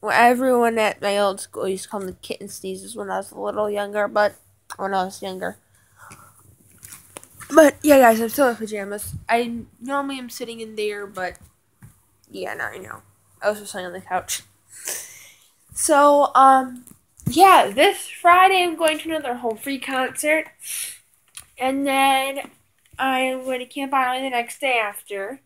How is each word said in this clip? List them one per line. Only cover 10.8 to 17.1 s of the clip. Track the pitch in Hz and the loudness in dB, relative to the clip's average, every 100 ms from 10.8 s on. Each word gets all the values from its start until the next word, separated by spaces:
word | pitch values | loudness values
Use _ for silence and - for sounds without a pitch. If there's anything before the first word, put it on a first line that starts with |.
| 208 208 | -6 -6
but, | 202 196 180 - - _ _ _ - _ _ _ _ | -12 -10 -10 -10 -20 _ _ _ -20 _ _ _ _
yeah, | 190 - | -12 -12
now | 110 113 | -8 -10
I | - | -10
know. | 110 110 _ _ _ _ | -16 -18 _ _ _ _
I | 202 | -6
was | 208 | -6
just | 202 | -10
laying | 202 180 | -12 -12
on | |
the | 180 | -14
couch. | 190 185 - - - _ _ - - - - - - _ _ _ _ | -8 -8 -6 -10 -10 _ _ -14 -10 -10 -14 -20 -20 _ _ _ _
So, | - - 294 285 285 277 - | -8 2 6 6 6 4 6
um, | 269 262 254 247 - - _ | 6 6 2 -10 -20 -20 _